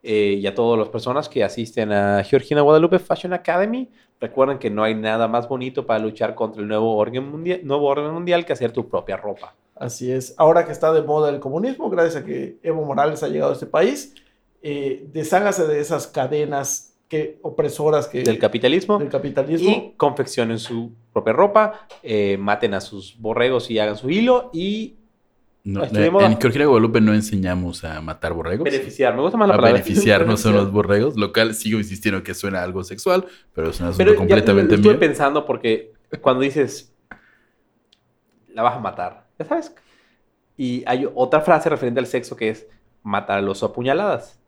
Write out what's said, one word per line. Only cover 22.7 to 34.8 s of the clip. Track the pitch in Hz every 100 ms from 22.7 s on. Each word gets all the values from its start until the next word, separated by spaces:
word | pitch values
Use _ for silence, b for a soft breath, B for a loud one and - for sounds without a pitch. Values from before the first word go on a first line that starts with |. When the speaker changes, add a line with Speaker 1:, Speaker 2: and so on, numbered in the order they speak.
Speaker 1:
a | 95
sus | - 101 92 117
borregos | 110 113 123 127 -
y | 110
hagan | 107 101
su | 127
hilo | 185 233 247 247
y | 165 190 214 220 - _ _ _ _ _ _ 101
Speaker 3:
No, | 98
Speaker 1:
estudien | - 107 165
Speaker 3:
no, | 190
Speaker 1:
moda. | 202
Speaker 3:
en | 110
Georgina | 123 127 147
Guadalupe | 120 113 113
no | 107
enseñamos | 107 107 101 92 90 90 85
a | 80 78
matar | 80 - 82
borregos. | 82 80 104 190
Speaker 1:
Beneficiar, | 135 131 - 127 120
me |
gusta | 160 226
más | 208
la | 185
Speaker 3:
A |
Speaker 1:
palabra. | 120 120
Speaker 3:
beneficiarnos | - 110 196 98 104 107
son | 110
Speaker 2:
Beneficiar. | 104 98
Speaker 3:
los |
borregos, | 101 101 101 131 107
lo | 101
cual | 113 113 110
sigo | 107 110
insistiendo | 92 95 107 95
que | 90 90
suena | 98 95
algo | 90 92
sexual, | 90 95 190 185 185 B B -
pero | 80
es | 78
un | 87
asunto | 90
Speaker 1:
Pero | 92
ya | 104
Speaker 3:
completamente | 92 107 107 98 95
Speaker 1:
lo |
estuve | -